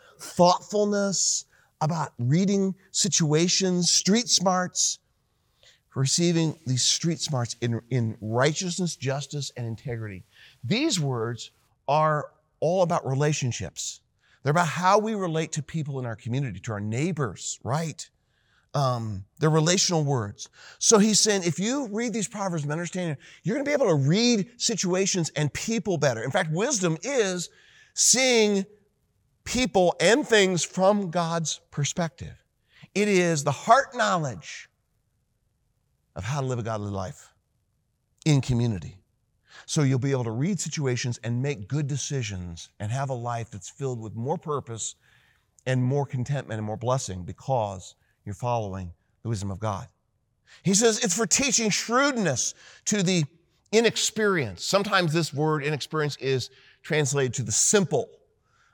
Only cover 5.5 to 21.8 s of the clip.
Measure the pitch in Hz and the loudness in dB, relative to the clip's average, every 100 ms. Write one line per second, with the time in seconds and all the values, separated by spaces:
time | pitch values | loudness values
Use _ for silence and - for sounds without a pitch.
5.5 | _ _ _ _ 131 135 - 175 165 160 | _ _ _ _ -4 0 2 2 2 0
6.5 | - 123 127 - - 165 160 - 131 120 | -2 -4 0 0 0 -2 -4 -4 -4 -4
7.5 | - 120 113 - 127 113 104 107 117 147 | -4 -4 -4 -2 -2 -2 -4 -4 0 2
8.5 | 156 185 175 175 - 131 135 143 147 135 | 0 -4 -4 -4 -4 -6 -6 -6 -8 -10
9.5 | - 117 110 131 117 110 92 - _ - | -8 -8 -8 -8 -8 -8 -12 -18 _ -20
10.5 | _ 117 277 320 190 139 120 113 120 - | _ -2 0 0 0 -2 -2 -4 -6 -12
11.5 | _ _ _ - 147 156 151 - _ _ | _ _ _ 0 2 2 0 -4 _ _
12.5 | _ 147 185 170 165 123 135 151 151 127 | _ 0 2 2 2 0 0 2 2 -2
13.5 | - 90 - - - _ _ _ _ - | -4 -8 -8 -10 -12 _ _ _ _ 0
14.5 | 165 165 135 180 208 214 214 185 160 156 | 2 2 0 4 4 2 -2 -2 -2 -4
15.5 | 156 - 160 143 135 123 110 113 127 135 | -6 -8 -8 -6 -6 -8 -8 -4 -4 -4
16.5 | 95 117 104 104 117 170 160 120 82 - | -6 -6 -6 -4 -2 -2 -2 -4 -6 -10
17.5 | - 104 143 165 - - _ _ _ _ | -8 -4 -4 -4 -8 -16 _ _ _ _
18.5 | _ _ 147 135 123 110 98 - _ 151 | _ _ -2 0 0 -4 -8 -12 _ 2
19.5 | 160 156 185 - 165 143 135 101 - - | 4 4 4 2 2 2 0 -2 -8 -18
20.5 | - - - - 214 220 208 214 196 170 | -20 -20 0 6 6 6 4 4 2 2
21.5 | 160 208 277 | 0 0 -2